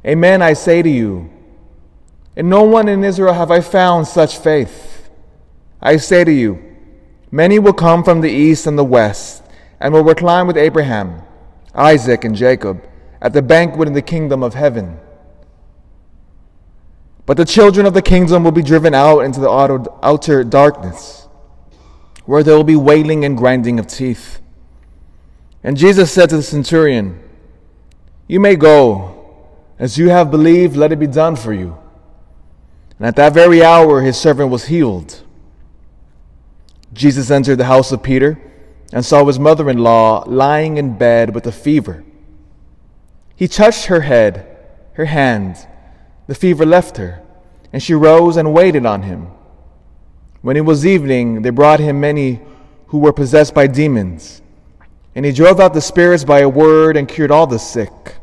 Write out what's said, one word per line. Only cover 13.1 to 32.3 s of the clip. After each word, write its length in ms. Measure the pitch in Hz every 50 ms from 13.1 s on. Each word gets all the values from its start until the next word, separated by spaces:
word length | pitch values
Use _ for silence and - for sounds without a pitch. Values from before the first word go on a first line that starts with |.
| - -
at 120 | - 123 -
the 80 | 143
banquet 480 | 135 120 160 165 170 165 143 156 160 151
in 40 | 139
the 80 | 143
kingdom 400 | 139 - 165 160 156 143 139 131
of 120 | 127 120 104
heaven. 460 | 127 147 143 120 113 98 87 82 78 - _ - _ _ _ _ _ _ _ _ _ _ _ _ _ _ _ _ _ _ _ _ _ - _ _ - _ _ _ _ _ _ _ - _ - - _ - _ - _ -
But 100 | - 139
the 100 | 143 170
children 400 | - - 220 208 202 185 196 202
of 80 | 202 180
the 80 | 196
kingdom 440 | 190 - 185 180 180 160 175 175 170
will 80 | 165 151
be 100 | 170 160
driven 320 | 135 160 160 151 165 143
out 240 | 131 139 156 151 147
into 220 | 123 135 127 135
the 80 | 135 117
outer, 340 | 107 135 139 135 135 127 117 - - -
outer 440 | - 139 151 147 - 165 147 135 123
darkness, 800 | 117 113 135 143 147 143 - - 90 82 - - - - - - - - _ - _ - - - _ _ _ _ - - _ - _ _ - _
where 160 | - 135 151
there 140 | 147 156 151
will 80 | 151 151
be 140 | 156 160
wailing 480 | 151 135 143 151 156 151 151 156 151 147
and 120 | 143 139
grinding 420 | 117 120 127 131 127 117 120 123 117
of 80 | 104
teeth." 520 | - - - 135 127 117 - - - - - - - - - - _ _ _ _ _ _ _ - _ _ _ _ _ _ _ _ _ _ -
And 140 | - - 143
Jesus 340 | 135 160 196 196 190 185 147
said 200 | - 185 175 147
to 80 | 160
the 60 | 156 139
centurion, 760 | - 151 147 131 - 165 160 160 147 131 113 101 95 87 - - - - _ _ - _ _ _ _ _ _ _ _ _ _ _ - - - _
"You 120 | - 156 190
may 160 | 202 202 196
go. 640 | 156 147 156 151 147 135 117 104 95 92 90 - - - - - _ - - _ - _ _ -
As 200 | - 120 123 104
you 120 | 143 170 180
have 200 | 175 180 170 143
believed, 460 | 143 156 156 165 170 180 180 165 139
let 160 | 143 151 156
it 80 | 160 143
be 80 | 156
done 300 | 143 127 151 156 165 160
for 160 | 123 110 113 107
you." 240 | 95 92 87 85 - - - _ _ _ - - _ - _